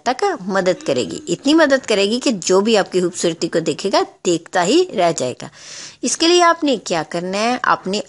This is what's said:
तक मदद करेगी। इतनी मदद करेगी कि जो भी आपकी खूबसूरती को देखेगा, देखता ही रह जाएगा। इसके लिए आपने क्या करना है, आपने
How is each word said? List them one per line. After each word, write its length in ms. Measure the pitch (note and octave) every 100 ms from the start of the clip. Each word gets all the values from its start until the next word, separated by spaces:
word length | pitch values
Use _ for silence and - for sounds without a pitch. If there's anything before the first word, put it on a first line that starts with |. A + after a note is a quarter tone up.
| A#3
तक 300 | C4 G4+ D4+
मदद 400 | F#3 F#3+ F#3 F3
करेगी। 400 | - B2 F2 F2 -
इतनी 260 | E3+ C#4
मदद 320 | D#4+ D4 C4+ -
करेगी 320 | G3+ G3+ A#3+
कि 140 | C#4+
जो 280 | G3 F3 F#3
भी 160 | G#3+ G#3
आपकी 240 | E3+ F#3
खूबसूरती 480 | F3 - F3 E3 E3
को 120 | E3+
देखेगा, 460 | D#3+ - G3 D4 - -
देखता 380 | F#3+ E3+ - F#3
ही 260 | F3 E4 F4+
रह 180 | G#3+ E3+
जाएगा। 380 | D#3+ B2+ - C#3+ - - - - -
इसके 240 | A#3+ - E4
लिए 120 | F4
आपने 360 | E4+ E4+ D4 A3
क्या 260 | - E3+
करना 360 | D3+ E3+ F3+ G3
है, 220 | A#3 B3+
आपने 380 | - E3 F#3 G#3